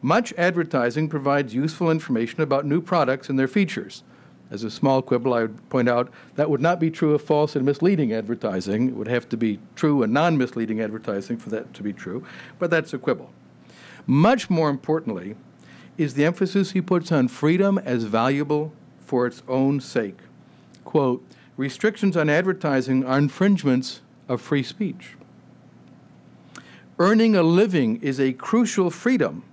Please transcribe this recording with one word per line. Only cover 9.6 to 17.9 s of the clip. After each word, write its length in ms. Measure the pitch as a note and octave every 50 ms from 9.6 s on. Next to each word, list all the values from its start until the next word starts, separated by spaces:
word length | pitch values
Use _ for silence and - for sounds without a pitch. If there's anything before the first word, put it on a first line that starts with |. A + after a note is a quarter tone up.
| - - -
true 280 | - - D3+ D3 C#3 A#2+
and 100 | G#2+ A2+
non-misleading 680 | C#3+ D#3+ F3 E3 C#3 B2+ A#2+ - A#2+ A2+ G#2+ G#2+ A2
advertising 560 | A2 G#2+ G#2+ A2 - - G#2 G2 F#2+ - A#2+
for 120 | A2+ - G#2
that 240 | G#2+ A2 - - -
to 80 | -
be 120 | G2 G#2 G2+
true, 300 | - - - F#2 B2+ - - - - - - - -
but 100 | F3+ E3+
that's 240 | E3+ D#3+ D#3 - -
a 60 | C3
quibble. 320 | - - B2+ - - - - - - - - - - - - - - - - - -
Much 440 | - C3 C#3+ E3 G#3+ B3+ A#3+ - -
more 200 | F#3 E3 D#3+ D3
importantly 680 | C#3 C3 - - D#3 D#3+ D#3 B2+ G#2+ F2+ F2 G2 G#2+ - - - - - - - - - - - -
is 160 | - D#3+ C#3+ B2
the 120 | C#3 D3
emphasis 460 | D#3+ F3 - G3 F3+ F#3 G3+ F#3+ F#3+
he 100 | - F#3+
puts 300 | E3 - F#3+ F3 E3+ -
on 180 | E3+ D3 B2+ B2
freedom 500 | - - - D3+ E3+ F3+ G3 G3+ G3 F#3+
as 240 | - C3+